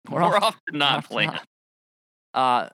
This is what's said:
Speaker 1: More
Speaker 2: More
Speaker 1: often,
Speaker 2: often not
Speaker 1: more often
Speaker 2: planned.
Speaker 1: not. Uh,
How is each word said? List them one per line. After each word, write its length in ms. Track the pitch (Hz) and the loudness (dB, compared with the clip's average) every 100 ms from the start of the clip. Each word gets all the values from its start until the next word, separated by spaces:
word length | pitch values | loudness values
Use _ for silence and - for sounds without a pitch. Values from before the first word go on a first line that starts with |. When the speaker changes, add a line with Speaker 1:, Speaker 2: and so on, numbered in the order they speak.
| - | -6
Speaker 1:
More 100 | 143 | 0
Speaker 2:
More 160 | 175 202 | 2 2
Speaker 1:
often, 60 | |
Speaker 2:
often 360 | 214 - - 151 | 0 -2 -6 -2
not 120 | 143 | 0
Speaker 1:
more 80 | 127 | 0
often 100 | - | -2
Speaker 2:
planned. 320 | 113 104 - - _ _ _ _ _ _ _ _ | -2 -2 -4 -12 _ _ _ _ _ _ _ _
Speaker 1:
not. 0 | |
Uh, 340 | 127 127 123 87 | 0 2 2 -2